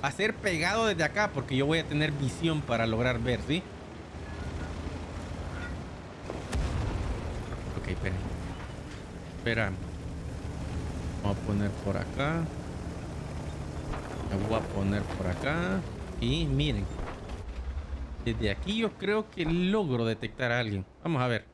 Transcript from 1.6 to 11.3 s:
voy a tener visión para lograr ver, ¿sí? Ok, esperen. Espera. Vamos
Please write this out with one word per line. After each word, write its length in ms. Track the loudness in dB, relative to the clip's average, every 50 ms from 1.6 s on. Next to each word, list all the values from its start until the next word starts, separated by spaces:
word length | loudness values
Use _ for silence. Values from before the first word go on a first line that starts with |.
| 4
voy 140 | 6 4 4
a 60 | 2
tener 280 | 2 2 2 4 2 2
visión 480 | 2 0 0 0 2 2 2 2 2
para 260 | 2 2 2 4 4
lograr 320 | 4 4 4 4 4 4 4
ver, 220 | 2 2 2 2 2 0
¿sí? 140 | 0 0 0 -4 -12 -12 -12 -12 -12 -12 -12 -10 -10 -10 -8 -8 -8 -6 -6 -4 -4 -4 -4 -4 -6 -6 -6 -6 -6 -6 -6 -6 -8 -8 -6 -6 -6 -6 -6 -6 -6 -6 -4 -4 -6 -6 -6 -8 -10 -10 -12 -12 -12 -10 -4 -2 -2 -2 -2 0 2 2 2 4 2 2 2 2 2 2 2 2 0 0 0 -2 -2 -2 -4 -4 -4 -4 -4 -2 -2 -2
Ok, 80 | 0 0
esperen. 300 | 0 2 2 0 0 0 0 -2 -4 -4 -4 -6 -6 -6 -6 -8 -8 -8 -8 -8 -10 -10 -10 -10 -10 -10 -10 -8 -8 -4
Espera. 320 | 0 2 2 4 2 2 0 -2 -4 -6 -6 -6 -6 -6 -6 -6 -6 -6 -6 -6 -6 -6 -6 -4 -4 -4 -2 -2 -4 -2 -4 -4 -4 -4 -4 0 0
Vamos 160 | 0